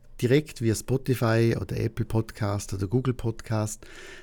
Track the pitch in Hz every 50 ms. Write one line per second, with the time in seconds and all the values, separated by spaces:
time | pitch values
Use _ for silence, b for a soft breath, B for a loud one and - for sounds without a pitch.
0 | - - - - - 113 131 151 151 - - - 113 110 107 - - - 123 131
1 | - - 123 - 123 113 113 117 113 117 - - - - 123 110 107 113 - -
2 | 113 - - 113 110 - - - 107 101 101 101 - - - 95 101 95 120 131
3 | 127 131 117 - - 113 107 - - - 117 107 107 107 - - B B B B
4 | B B B B